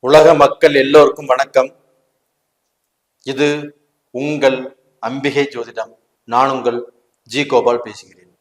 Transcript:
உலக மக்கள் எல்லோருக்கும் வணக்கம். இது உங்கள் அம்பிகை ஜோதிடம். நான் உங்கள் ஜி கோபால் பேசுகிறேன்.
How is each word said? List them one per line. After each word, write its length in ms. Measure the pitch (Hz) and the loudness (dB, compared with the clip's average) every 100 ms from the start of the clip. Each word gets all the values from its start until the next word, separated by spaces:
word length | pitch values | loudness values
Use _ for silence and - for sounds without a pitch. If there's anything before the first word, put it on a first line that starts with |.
| 127 | 4
உலக 180 | 151 156 151 | 6 6 4
மக்கள் 360 | 143 - 160 139 | 2 2 2 2
எல்லோருக்கும் 480 | 135 147 - - - | 4 4 4 0 -4
வணக்கம். 360 | 127 135 131 135 _ _ _ _ _ _ _ _ _ _ _ _ _ _ _ 135 | -2 0 -2 -2 _ _ _ _ _ _ _ _ _ _ _ _ _ _ _ -12
இது 140 | 135 147 147 147 _ _ _ _ 123 | -4 -2 -4 -10 _ _ _ _ -10
உங்கள் 360 | 143 151 135 131 131 _ _ _ 113 | -8 0 0 0 -10 _ _ _ -10
அம்பிகை 360 | 135 139 139 139 | -6 -4 -2 -4
ஜோதிடம். 380 | 123 113 113 110 _ _ _ - | -6 -12 -12 -12 _ _ _ -6
நான் 200 | 117 135 | -2 0
உங்கள் 240 | 135 120 120 120 _ _ _ _ | -2 -4 -6 -10 _ _ _ _
ஜி 100 | 120 139 | -6 -2
கோபால் 320 | 131 113 120 113 | 0 0 -2 -6
பேசுகிறேன். 460 | 104 - _ _ _ | -18 -20 _ _ _